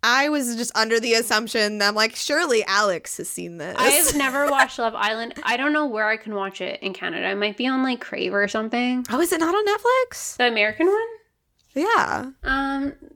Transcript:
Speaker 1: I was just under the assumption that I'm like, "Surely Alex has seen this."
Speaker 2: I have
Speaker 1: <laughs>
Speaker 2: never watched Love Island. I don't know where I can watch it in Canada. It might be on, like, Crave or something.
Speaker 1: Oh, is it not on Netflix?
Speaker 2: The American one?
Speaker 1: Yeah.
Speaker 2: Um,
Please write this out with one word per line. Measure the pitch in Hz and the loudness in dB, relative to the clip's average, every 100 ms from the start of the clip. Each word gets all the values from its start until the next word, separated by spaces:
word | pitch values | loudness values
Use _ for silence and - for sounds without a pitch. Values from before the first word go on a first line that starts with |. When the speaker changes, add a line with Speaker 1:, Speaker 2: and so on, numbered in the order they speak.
Speaker 1:
I | 220 254 285 | 2 2 2
was | 302 247 233 | 0 -2 -4
just | 233 - | -4 0
under | 220 226 | 2 2
the | 233 | 2
assumption | 226 226 214 220 233 208 214 | 0 2 0 0 0 0 2
that | 202 | 0
I'm | |
like, | 214 220 | 2 0
"Surely | - - 294 339 233 - | 0 -2 0 2 2 2
Alex | 190 208 170 - - | 2 2 0 -6 -10
has | 180 | -8
seen | - 170 170 | -8 -10 -10
this." | 156 - | -10 0
Speaker 2:
I | 262 | 4
have | 285 320 | 4 4
Speaker 1:
<laughs> | 294 | 2
Speaker 2:
never | 269 262 285 | 0 0 0
watched | 277 262 - | 2 2 2
Love | 233 | -4
Island. | 220 208 220 233 - | 0 -2 -2 -6 -6
I | - 240 | -2 0
don't | 277 | 2
know | 302 294 | 0 0
where | 214 214 | 0 0
I | 220 | 0
can | 220 | -4
watch | 208 196 190 | -6 -6 -6
it | 220 - | -6 -6
in | 190 | -6
Canada. | 185 185 170 185 | -6 -6 -4 -2
It | 196 | -2
might | 208 202 | -2 -2
be | 247 | -2
on, | 262 | 0
like, | 262 247 | 0 -2
Crave | - - - | -6 -4 -2
or | 202 202 | 0 0
something. | 220 220 240 247 247 247 | 0 -2 -2 0 -2 -2
Speaker 1:
Oh, | 233 | 0
is | 339 | 0
it | 359 | 2
not | 330 | 2
on | 381 415 | 2 2
Netflix? | 427 466 508 508 - - - | 0 2 2 2 -4 -12 0
Speaker 2:
The | 247 | 2
American | 220 208 320 339 | 4 0 2 2
one? | 415 453 453 _ _ _ _ _ | 2 -2 -8 _ _ _ _ _
Speaker 1:
Yeah. | 269 359 453 - - 254 269 | -2 2 2 2 -2 -6 -8
Speaker 2:
Um, | - 269 277 277 285 - - | -4 -2 -2 -2 -4 -6 -20